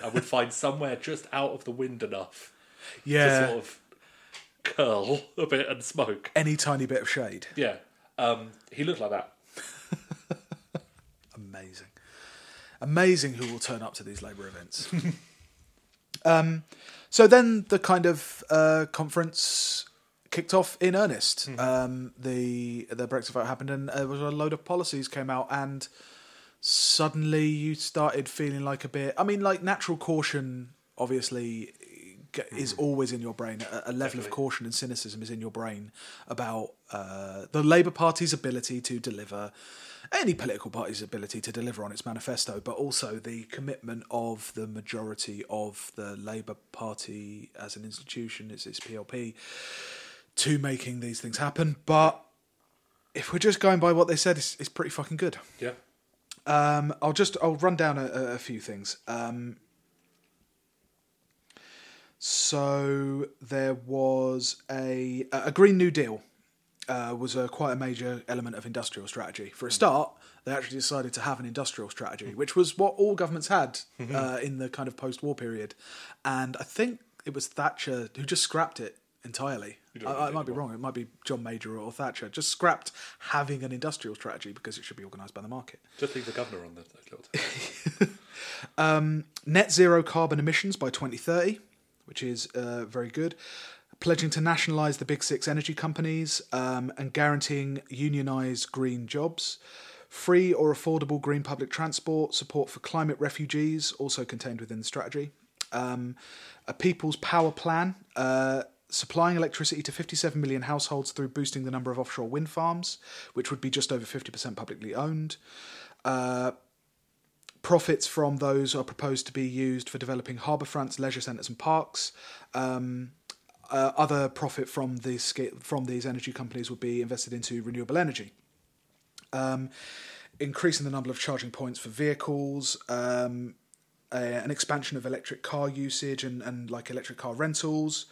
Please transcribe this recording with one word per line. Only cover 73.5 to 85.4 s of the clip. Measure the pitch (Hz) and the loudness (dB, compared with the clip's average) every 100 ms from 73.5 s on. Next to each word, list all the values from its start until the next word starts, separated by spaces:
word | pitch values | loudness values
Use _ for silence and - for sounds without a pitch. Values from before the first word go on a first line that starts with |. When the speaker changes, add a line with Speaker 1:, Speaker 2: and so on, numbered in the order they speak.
| 190 127 - - - | 4 2 -4 -14 -12
Speaker 1:
Mm-hmm. | 120 139 | -4 -2
Speaker 2:
uh, | 131 127 | -2 -2
in | 139 131 | -4 -6
the | 127 | -8
kind | 139 131 | -6 -8
of | 120 | -6
post-war | 131 123 147 139 | -8 -6 -6 -4
period. | 117 110 104 - - - - - 135 | -6 -6 -10 -14 -20 -18 -18 -6 -2
And | 131 131 127 | -2 -2 -6
I | |
think | - - 247 233 _ _ 151 | -6 -2 -2 -2 _ _ -10
it | |
was | 139 - | -8 -6
Thatcher | - 147 - 143 123 113 135 | 0 0 0 -4 -4 -6 -6
who | |
just | 139 170 | -2 0
scrapped | - 151 127 - | 2 2 0 -2
it | 110 - _ _ | -12 -12 _ _
entirely. | 120 117 139 120 104 - _ | -12 -6 -4 -4 -8 -14 _
Speaker 1:
You | 113 | -10
don't | 110 | -4
Speaker 2:
I, | 139 | 0
Speaker 1:
really | 147 | 0
Speaker 2:
I | |
might | 156 131 | -2 -4
be | |
Speaker 1:
anymore. | 131 127 | -4 -4
Speaker 2:
wrong. | 113 | -4
It | |
might | 131 123 | -4 -4
be | 117 _ - | -8 _ -6
John | 123 | -4
Major | 117 113 110 110 | -6 -8 -8 -8
or | 110 | -8
Thatcher. | - 131 - 104 | -6 -6 -6 -8
Just | - - | -4 -2
scrapped | - 175 151 - - - - | 4 4 4 -2 -14 -18 -12
having | - 147 143 135 | -2 0 0 -4
an | 131 | -6
industrial | 127 156 - 113 107 | -4 -4 -6 -10 -10
strategy | 110 - 101 | -10 -10 -12
because | 101 110 - | -12 -12 -12
it | |
should | - - | -14 -16
be | |
organised | 98 95 98 | -16 -16 -16
by | 101 | -14